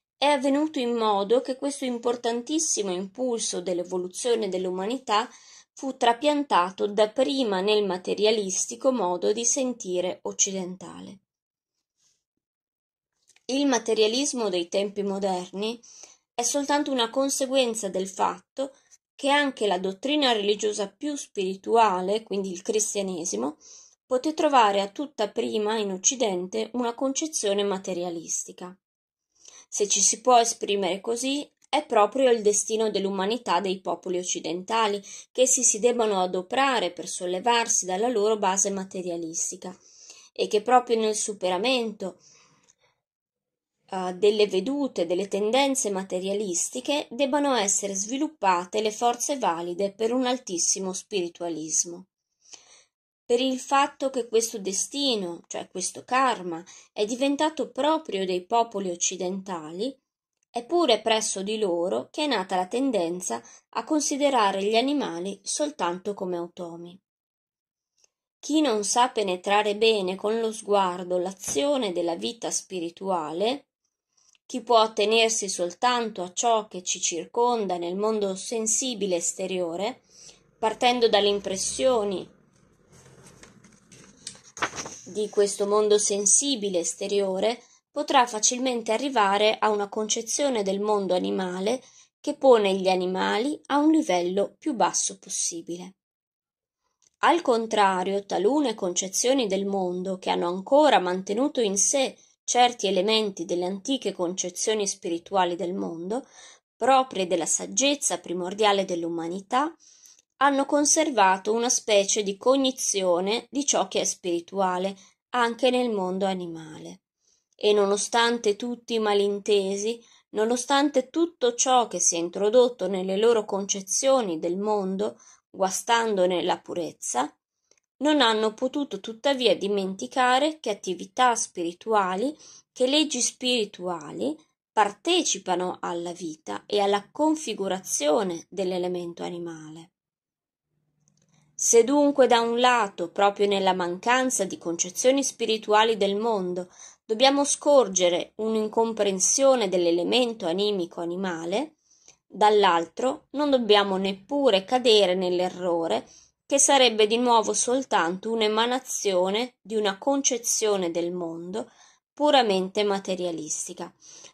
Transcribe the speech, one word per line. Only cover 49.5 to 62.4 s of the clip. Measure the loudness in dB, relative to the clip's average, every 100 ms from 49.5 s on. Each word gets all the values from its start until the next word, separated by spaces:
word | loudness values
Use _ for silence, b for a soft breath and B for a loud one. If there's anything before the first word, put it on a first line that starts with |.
| -2 -6 -4 -4
per | -2 -2
un | 0 0
altissimo | -2 -4 -4 -2 -2 -4
spiritualismo. | -8 -6 -4 -4 -6 -8 -8 -4 -4 -4 -8 -18 _ _ _ B B B B B _ _ _ _
Per | 0
il | 0 -4
fatto | -2 0 0 -2 -4
che | -4 0
questo | 0 0 -6
destino, | -6 -4 -6 -2 -2 -2 -4 -10 _
cioè | -12 -10
questo | -8 -8 -10 -4
karma, | 0 0 0 -6 -10 -12 B B
è | -4 -4
diventato | 0 -2 0 -2 -2 -8
proprio | -2 0 0 -2 -6 -2
dei | -4 0
popoli | 0 0 -2 -6
occidentali, | -4 -4 -4 -6 -6 -8 -10 -10 -8 -8 -8 _ _ _ _ _
è | -10 -2
pure | 0 2 2
presso | 2 0 0 -6
di | -4 -2
loro | 0 0 0 -2 -6
che | -4
è | -2
nata | -2